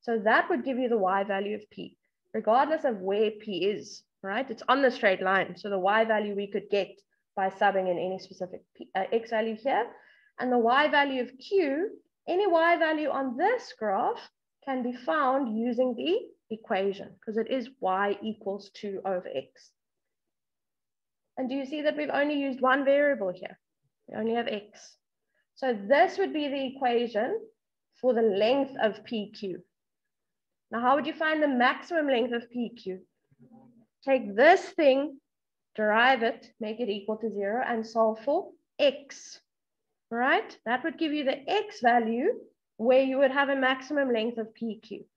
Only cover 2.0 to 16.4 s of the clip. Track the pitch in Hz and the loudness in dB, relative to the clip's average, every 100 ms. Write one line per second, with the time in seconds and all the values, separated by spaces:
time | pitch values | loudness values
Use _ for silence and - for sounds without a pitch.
2 | _ _ _ 220 214 233 294 311 294 208 | _ _ _ -6 2 2 2 0 -2 -2
3 | 185 202 214 214 - 180 190 202 - - | -2 0 0 -2 -8 -4 -2 -4 -10 -20
4 | _ _ 196 208 269 226 - 254 269 262 | _ _ -6 -6 -6 -8 0 4 4 2
5 | 214 185 185 190 175 175 208 196 185 214 | 0 2 2 2 0 -6 -4 -2 2 2
6 | 226 214 208 202 202 202 196 202 185 - | 2 0 -2 -6 -4 -6 -2 -2 -2 -10
7 | _ _ _ - 190 185 202 190 185 175 | _ _ _ -4 -4 2 2 2 0 -2
8 | 180 185 - - 180 185 _ _ - 185 | -2 -6 -10 -12 -12 -12 _ _ -8 -6
9 | 190 226 226 220 226 220 277 269 480 - | -2 -2 -2 -2 -2 -4 -2 -2 -2 -10
10 | - _ _ - 254 247 226 262 302 294 | -20 _ _ -8 0 2 4 4 4 4
11 | 285 262 240 - - 392 311 277 415 - | 2 0 -6 -10 -2 0 2 0 -4 -8
12 | _ _ - 359 415 339 339 339 320 311 | _ _ -4 0 2 4 4 4 2 0
13 | 302 262 269 233 370 494 - - 214 190 | -2 -2 -4 0 0 0 -4 -6 -2 0
14 | 311 466 - _ _ _ - 262 240 247 | 0 -4 -10 _ _ _ -6 -4 -4 -6
15 | - 320 262 269 262 214 233 233 254 240 | -2 0 2 2 0 -2 -2 0 0 0
16 | 269 415 - _ | -2 -2 -4 _